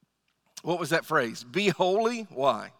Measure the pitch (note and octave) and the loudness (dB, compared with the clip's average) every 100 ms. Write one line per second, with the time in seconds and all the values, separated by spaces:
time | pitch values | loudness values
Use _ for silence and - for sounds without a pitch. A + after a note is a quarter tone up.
0 | _ _ _ _ _ - - E3+ D#3+ E3 | _ _ _ _ _ -10 -4 -4 0 -2
1 | - D#3 A#2+ A2+ A#2+ D#3 G#3 E3+ F3+ G3 | 2 0 0 -4 -8 -2 0 2 2 2
2 | A3+ A#3+ G#3+ - C#3 A2+ G2+ | 0 -2 -8 0 0 0 -4